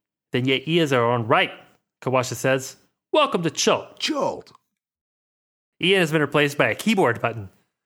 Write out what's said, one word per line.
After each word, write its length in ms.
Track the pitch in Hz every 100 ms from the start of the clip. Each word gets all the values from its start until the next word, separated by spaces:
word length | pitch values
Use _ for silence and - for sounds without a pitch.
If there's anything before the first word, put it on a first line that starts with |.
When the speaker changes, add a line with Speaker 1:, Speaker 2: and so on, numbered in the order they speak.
| _ _ _
Speaker 1:
Then 140 | 123
your 160 | 127 135 -
ears 260 | 170 156
are 120 | 131
on 220 | 117 120 110
right," 240 | 156 190 - - _ _ _
Kawasha 340 | - 127 120 120
says. 400 | 135 135 127 - _ _ _
"Welcome 300 | 302 277 196
to 80 | 165
Chult." 480 | - - 135 - -
Speaker 2:
Chult. 540 | - 294 160 87 - _ _ _ _ _ _ _ _ _ _ _ _ _
Speaker 1:
Ian 160 | 170 196
has 120 | 165
been 80 | 160
replaced 360 | 143 151 147 139
by 100 | 127
a 80 | 107
keyboard 440 | - 214 143 110
button. 280 | 120 113 101 _ _ _